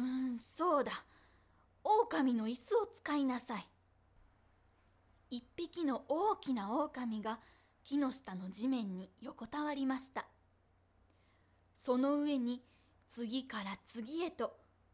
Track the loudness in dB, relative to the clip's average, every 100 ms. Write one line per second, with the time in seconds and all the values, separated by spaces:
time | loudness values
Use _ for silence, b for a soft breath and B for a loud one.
0 | 0 0 0 -2 -4 0 4 4 2 -4
1 | b b b b b b b _ 4 6
2 | 6 4 4 2 0 -4 2 2 2 -4
3 | -2 0 2 0 -4 -6 -8 _ _ _
4 | _ -20 -20 _ _ _ _ _ _ _
5 | _ _ _ -12 -10 -8 -6 -2 0 0
6 | 0 2 4 2 0 -2 0 0 0 -2
7 | -4 -2 -4 -6 b b b _ -4 0
8 | 0 -2 -6 -8 -6 -2 0 0 -2 -6
9 | -10 -12 -14 -12 -8 -4 -2 0 0 -2
10 | -4 -10 -10 _ _ _ _ _ _ _
11 | _ b b b b b b -6 0 4
12 | 4 4 2 2 0 -2 b b b b
13 | -14 -8 -4 -4 -4 -6 -6 -6 -8 -8
14 | -4 -2 -2 -2 -6 -6 _ _ _